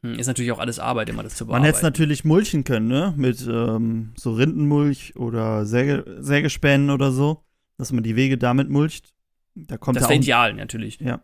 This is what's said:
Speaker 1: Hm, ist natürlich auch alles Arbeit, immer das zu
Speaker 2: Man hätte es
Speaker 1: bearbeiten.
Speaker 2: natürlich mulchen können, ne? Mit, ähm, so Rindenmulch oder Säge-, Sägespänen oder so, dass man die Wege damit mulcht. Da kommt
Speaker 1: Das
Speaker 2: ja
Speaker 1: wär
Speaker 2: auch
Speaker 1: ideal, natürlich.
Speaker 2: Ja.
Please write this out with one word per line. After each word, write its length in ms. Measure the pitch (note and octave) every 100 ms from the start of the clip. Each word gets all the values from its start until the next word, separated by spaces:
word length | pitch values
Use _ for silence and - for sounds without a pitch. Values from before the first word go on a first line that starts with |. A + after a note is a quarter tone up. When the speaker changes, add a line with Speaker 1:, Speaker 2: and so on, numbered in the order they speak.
Speaker 1:
Hm, 160 | A#2+ A2+
ist 100 | A#2+
natürlich 240 | B2+ A#2+
auch 80 | A#2
alles 200 | A#2+ A2+
Arbeit, 300 | A#2+ B2 A2
immer 140 | A2+
das 120 | G#2+ -
zu 100 | A2
Speaker 2:
Man 160 | A#2+
hätte 140 | D3 D#3
es 60 |
Speaker 1:
bearbeiten. 40 | D#3+
Speaker 2:
natürlich 320 | C#3 D#3 C#3+ D#3
mulchen 380 | E3 G#3+ D#3+
können, 240 | C3+ A#2+ A2
ne? 260 | C3 F#3+ D3
Mit, 300 | B2+ B2 A#2
ähm, 640 | A#2 A#2 A2+ A2+ A2+ A2 A#2
so 160 | B2
Rindenmulch 840 | A2+ C#3+ D#3 D3 D3 D3 C3+ - -
oder 500 | A#2+ A2+ A2 A2 G#2+
Säge-, 520 | A#2+ C#3 C#3 - F#2
Sägespänen 680 | C#3 C#3+ D3 - D3 C#3 C#3+
oder 220 | C#3 C3+
so, 320 | C3 D3 D#3 _ _ _ _
dass 140 | B2+
man 120 | B2+
die 120 | A2+ A2+
Wege 220 | C3+ C3+
damit 320 | B2 B2+ C#3
mulcht. 440 | C#3+ D#3 - _ _ _ _ _ -
Da 220 | D3+ A#2+
kommt 200 | - B2+
Speaker 1:
Das 60 |
Speaker 2:
ja 60 | B2+
Speaker 1:
wär 60 | D3
Speaker 2:
auch 60 |
Speaker 1:
ideal, 320 | C3 A#2+ A#2
natürlich. 460 | G2+ G#2 A2+ G#2+ -
Speaker 2:
Ja. 220 | B2+ B2